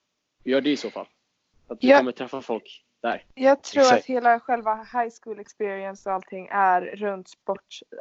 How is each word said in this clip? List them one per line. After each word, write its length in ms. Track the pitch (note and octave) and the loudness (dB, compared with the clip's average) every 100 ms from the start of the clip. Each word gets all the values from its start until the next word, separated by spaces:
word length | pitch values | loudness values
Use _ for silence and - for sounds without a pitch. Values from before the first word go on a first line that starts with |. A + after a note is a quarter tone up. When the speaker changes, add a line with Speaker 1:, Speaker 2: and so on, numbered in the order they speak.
| _ _ _ _ | _ _ _ _
Speaker 1:
Gör 180 | B2+ C3+ | -2 0
det 80 | C#3 | 0
i 80 | C#3 | -2
så 120 | G#2+ | -4
fall. 180 | G2 F#2+ _ _ _ _ _ _ | -10 -14 _ _ _ _ _ _
Att 140 | A#2 | -2
du 60 | B3+ | 4
Speaker 2:
Ja. 100 | C#4 | 6
Speaker 1:
kommer 140 | B2+ | 4
träffa 300 | - B2+ C3 | -6 -10 -10
folk 440 | B2 A2 - - _ _ | -8 -8 -8 -20 _ _
där. 240 | A#2 - _ | -6 -6 _
Speaker 2:
Jag 300 | - C4 C#4 | 0 2 2
tror 180 | - C#4+ | 0 2
Speaker 3:
Exakt. 180 | C4 A#3 | 4 4
Speaker 2:
att 60 | - | 2
hela 340 | B3+ A#3+ A#3 | 0 2 2
själva 360 | - A#3+ A3 A3 A3 | 0 -4 -2 -6 -6
high 160 | B3 A#3 A3+ | -4 -4 -8
school 180 | A3+ G3+ | -14 -14
experience 720 | G#3 _ G#3 G3 F#3+ G3 G3 | -14 _ -6 -6 -10 -10 -6
och 60 | F#3+ | -6
allting 320 | - F#3+ F#3 | -6 -14 -4
är 300 | G3+ F#3+ F3+ | 2 4 4
runt 460 | F3+ G3+ G#3 F#3+ F#3 | 0 -6 -6 -6 -12
sport. 520 | - - G3 _ - _ - | -12 -8 -8 _ -20 _ -10